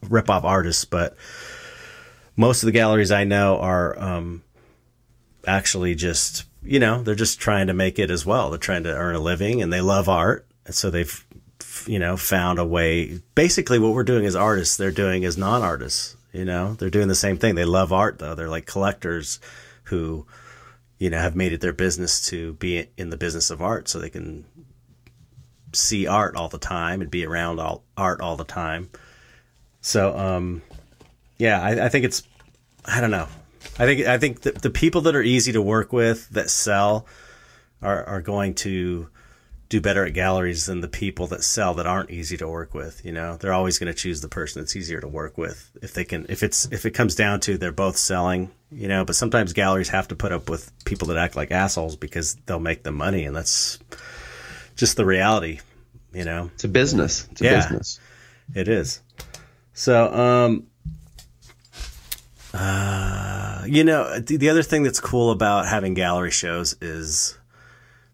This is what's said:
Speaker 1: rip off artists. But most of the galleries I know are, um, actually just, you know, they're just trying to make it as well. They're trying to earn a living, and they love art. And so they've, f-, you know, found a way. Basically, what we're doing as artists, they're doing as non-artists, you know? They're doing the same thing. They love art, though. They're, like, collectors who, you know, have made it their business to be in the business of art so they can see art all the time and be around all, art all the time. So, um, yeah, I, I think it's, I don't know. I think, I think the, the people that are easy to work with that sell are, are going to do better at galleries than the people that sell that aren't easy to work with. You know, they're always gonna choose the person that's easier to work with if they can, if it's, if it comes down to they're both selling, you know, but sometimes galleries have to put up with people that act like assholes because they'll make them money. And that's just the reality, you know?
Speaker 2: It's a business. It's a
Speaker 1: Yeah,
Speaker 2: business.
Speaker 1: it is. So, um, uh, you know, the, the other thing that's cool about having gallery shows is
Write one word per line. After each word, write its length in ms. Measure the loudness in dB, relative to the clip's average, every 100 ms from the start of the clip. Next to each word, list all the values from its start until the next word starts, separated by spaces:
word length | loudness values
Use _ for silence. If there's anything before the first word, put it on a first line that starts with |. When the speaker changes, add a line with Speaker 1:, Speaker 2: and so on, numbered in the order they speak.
| 0
Speaker 1:
rip 220 | 2 4
off 140 | 2
artists. 400 | 4 2 2 -2
But 320 | -2 -2 -2 -4 -18 -18 -16 -18 -18 -18 -20 -20 -20 -20 -6 4
most 260 | 4 6
of 60 | 4
the 40 |
galleries 380 | 4 6 6 4
I 140 | 4
know 340 | 4 4 4 4
are, 400 | 2 2 0 -2
um, 460 | -4 -4 -6 -10 -14 _ _ _ _ _ _ _ _ _
actually 520 | 0 2 2 0 0 0
just, 480 | 0 0 -2 -4 -12 _
you 160 | 0 4
know, 240 | 4 2
they're 140 | 0 0
just 240 | 0 0
trying 260 | 0 2 2
to 80 |
make 240 | 2 0 2
it 140 | 0
as 120 | 0
well. 260 | 0 0 0
They're 100 | -4
trying 240 | -2 -2
to 100 | -2
earn 220 | -4 -2 -2
a 40 |
living, 400 | -2 0 0 0
and 120 | 0
they 80 | 0
love 280 | 2 2 4
art. 380 | 4 2 0 -6 _ -8
And 80 |
so 160 | -4 -2
they've, 360 | -2 -2 -8 -18 -20 -20 -20
f-, 280 | -16 -12 -6
you 100 | -2
know, 180 | -2 -2
found 440 | 0 2 2 0
a 40 |
way. 560 | 0 2 2 2 0 -8 -2
Basically, 460 | 2 4 2 2 4
what 120 | 4
we're 120 | 2
doing 200 | 2 2
as 120 | 2 2
artists, 400 | 4 2 0 0
they're 160 | 0
doing 320 | 0 0 2
as 120 | 0 0
non-artists, 800 | 0 2 0 -2 -4 -6 -6 -12 _
you 120 | -8
know? 300 | -4 -2 -2
They're 160 | -4 0
doing 180 | 2 2
the 60 | 2
same 220 | 0 2
thing. 160 | 2 2
They 80 |
love 280 | 4 4 4
art, 260 | 4 2 -2
though. 160 | -8
They're, 140 | -8 -6
like, 180 | -6 -6
collectors 720 | -2 -2 -2 -4 -4 -6 -10 -14 -20 -20 -20
who, 420 | -6 -4 -4 -6 -10 -20 -20 -20 -20 -20 _ _
you 120 | -2
know, 80 | 0
have 180 | 0 0
made 160 | 0
it 80 | 0
their 120 | -2
business 560 | 0 -2 -2 -2 -2 -4
to 260 | -6 -8
be 340 | -6 -4 -4 -6 -10
in 140 | -10
the 60 | -6
business 340 | -4 -2 -4
of 120 | -2
art 260 | -2 -2 -4
so 120 | -8
they 100 | -8
can 340 | -10 -12 -14 -18 -20 -20 _ _ _ _ _ _ -20 -20 _ -8
see 360 | -2 0 0 2
art 260 | 2 2
all 140 | -2 -8
the 100 | -8
time 420 | -6 -4 -2 -4
and 100 | -4
be 140 | -4
around 360 | -4 -2 -2 -4
all, 240 | -4 -6 -10 -4
art 240 | -2 -2
all 160 | -4 -6
the 80 |
time. 460 | -8 -8 -6 -6 -10 -18 -20 -20 -20 _ _ _ _ _
So, 380 | -2 2 2 2
um, 420 | -2 -2 -2 -6 -12 -20 -20 _ -20 _ _ 0
yeah, 240 | 2 2
I, 240 | 2 2 2
I 20 |
think 160 | 2
it's, 200 | 2 -2 -8 _ _ _ _ _
I 160 | -4 0
don't 120 | 2
know. 160 | 0 -4 -12 -20 _ -14 2
I 60 | 4
think, 200 | 4 2
I 100 | 2
think 220 | 2 0
the, 100 | -4
the 200 | -2 -2
people 320 | 2 2 4
that 120 | 4
are 80 | 4
easy 300 | 4 4 4
to 100 | 2
work 300 | 2 2 2
with 360 | 2 2 0 -4
that 200 | -4 -2
sell 560 | -2 2 2 4 2 -4 -16 -20 -20 -20 -20 _ _
are, 220 | -4 -2
are 160 | -4 -6
going 340 | -4 -2 -2
to 540 | -2 -4 -2 -2 -4 -8 -18 -20 _ _ -20 -4
do 120 | 0
better 240 | 2 2
at 100 | 0
galleries 520 | 0 2 2 0 -2 -4
than 140 | -6
the 80 | -6
people 400 | -6 -6 -4 -6
that 160 | -4
sell 300 | -2 0 0
that 120 | 0 -2
aren't 240 | -2 -4
easy 260 | -8 -8 -8
to 100 | -8
work 260 | -8 -8
with. 300 | -10 -10 -12
You 80 | -12
know, 240 | -8 -8 -6
they're 160 | 0
always 260 | 2 2 0
gonna 160 | -2
choose 260 | -4 -6 -6
the 80 | -8
person 340 | -8 -8 -8
that's 120 | -8
easier 260 | -8 -8 -8
to 60 | -8
work 320 | -8 -8 -6
with 320 | -8 -8 -18 -18
if 140 | -10
they 100 | -8
can, 220 | -6 -6 -6
if 140 | -2
it's, 220 | -2 0 -2
if 140 | -4 -4
it 40 |
comes 240 | 0 0
down 240 | 2 0 0
to 160 | -2 -2
they're 140 | -4
both 260 | -2 -2 0
selling, 540 | 0 0 2 0 -4 -10 _
you 160 | -10 -2
know, 160 | 0
but 100 | 0
sometimes 380 | 0 2 2 2
galleries 380 | 2 2 2 0
have 180 | -2 -4
to 80 | -4
put 160 | -4
up 160 | -4 -4
with 240 | -8 -8 -14
people 240 | -8 -4 -2
that 80 | -2
act 200 | -2 -4
like 160 | -2
assholes 440 | 0 0 0 -4 -8
because 380 | -8 -6 -4 -6 -6
they'll 120 | -4
make 240 | -2 -4
them 120 | -4
money. 300 | -4 -2 -2
And 120 | -2 -4
that's 420 | -2 -2 -2 -6 -16 -20 -18 -18 -18 -18 -18 -18 -18
just 220 | 0 0 4
the 80 |
reality, 560 | 4 4 4 2 0 -8 -14 -20 -20 -20 -14
you 120 | -8
know? 260 | -6 -6 -8
Speaker 2:
It's 100 | -6
a 40 | 0
business. 600 | 2 2 2 0 -2 -8
It's 100 | 0
a 20 |
Speaker 1:
Yeah, 120 | 4 4
Speaker 2:
business. 440 | 2 -2 -6 -12 -18 -20 -20 -20 -10
Speaker 1:
it 140 | -4 0
is. 320 | 0 -2 -8 _ -20 -20 -20 -20 _ _
So, 380 | -2 4 6 6
um, 540 | 4 4 6 6 2 -4 _ -14 -14 -16 -20 -20 _ -20 _ _ -12 -12 -12 -12 -12 -12 -20 -10
uh, 1080 | -4 -2 0 -2 -2 -2 -2 -4 -6 -6 -6 2
you 180 | 6
know, 340 | 6 6 2 -4
the, 200 | -2 2
the 100 | 4
other 140 | 4
thing 200 | 4 2
that's 180 | 2 0
cool 300 | 0 2 4
about 360 | 4 4 4 2
having 260 | 0 0
gallery 380 | 0 0 0 0
shows 440 | -2 -2 -2 -4 -4
is 560 | -8 -8 -4 -2 -2 -6 _ _ -20 -20 _ _ _